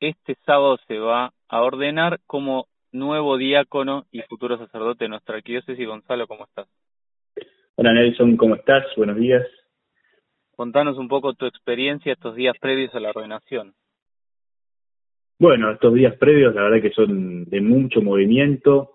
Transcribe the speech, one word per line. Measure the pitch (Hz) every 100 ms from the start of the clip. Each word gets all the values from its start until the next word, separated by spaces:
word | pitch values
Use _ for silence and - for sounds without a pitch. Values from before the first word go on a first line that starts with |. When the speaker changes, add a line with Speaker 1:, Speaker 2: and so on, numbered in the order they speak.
Speaker 1:
este | 151 156 - -
sábado | - 143 139 127 -
se | 110
va | 113 117 123 _ _
a | 117
ordenar | 123 131 143 156 170 170 -
como | 143 139 131 - _ _
nuevo | 127 139 151 147 131
diácono | 131 143 139 143 135 139 -
y | 117
futuro | - 113 123 117
sacerdote | 117 117 113 120
de | 113
nuestra | 107 - 110
arquidiócesis. | 110 120 - 127 113
Gonzalo, | 110 - 123 113
¿cómo | 107
estás? | 104 - 101 _ _ _ _ _ _ - - _ _ -
Speaker 2:
Hola, | 117
Nelson, | 117 120 120 120 117
¿cómo | 113 107
estás? | - 135 135 -
Buenos | 104 104
días. | 120 123 127 _ _ _ _ _ _ _ _ _ _ -
Speaker 1:
Contanos | 120 135 147 135
un | 123
poco | 139 135
tu | 123 127
experiencia | - - 120 135 147 147
estos | 123 117
días | 113 127 120
previos | 135 135 131 123
a |
la | 107
ordenación. | 110 110 107 - 127 98 _ _ _ _ _ _ _ _ _ _ _ _ _ _ _ _ -
Speaker 2:
Bueno, | 170 123 107
estos | 107 120
días | 120 127 123
previos, | - 147 127
la | 104
verdad | 101 113
que | 104
son | - 104 98 92 87
de | 87 98
mucho | 107 127 135 117
movimiento. | 101 98 98 123 143 135 143 139 139